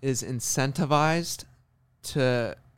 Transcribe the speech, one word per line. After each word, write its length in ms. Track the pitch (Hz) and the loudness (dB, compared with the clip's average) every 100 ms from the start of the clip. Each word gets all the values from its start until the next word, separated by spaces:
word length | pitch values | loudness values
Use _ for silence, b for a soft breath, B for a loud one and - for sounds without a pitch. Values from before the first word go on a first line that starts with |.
is 200 | 135 123 | -4 -2
incentivized 1200 | 90 123 - - 139 135 147 147 156 165 170 - - - _ _ _ _ | -4 -6 -2 0 0 0 2 4 4 2 -2 -8 -14 -20 _ _ _ _
to, 540 | - 147 127 123 113 - - | -6 0 2 2 -2 -6 -16